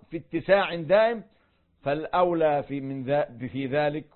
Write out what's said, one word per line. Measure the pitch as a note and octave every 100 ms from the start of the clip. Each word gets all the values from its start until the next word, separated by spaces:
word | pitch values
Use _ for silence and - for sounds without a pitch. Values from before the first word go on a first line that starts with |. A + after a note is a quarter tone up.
| -
في | E3
اتساع | - D#3+ - G3 F3+ E3+
دائم، | D3+ G3 A3 A#3 - _ _ _ _ _
فالأولى | - D3 D#3 F3 F3+ E3+ D#3 D3
في | C3 C#3
من | C3+ C3+
ذا-، | B2+ C#3+ - A#2 B2
في | C3 C3+
ذلك | C#3 D3 D3 -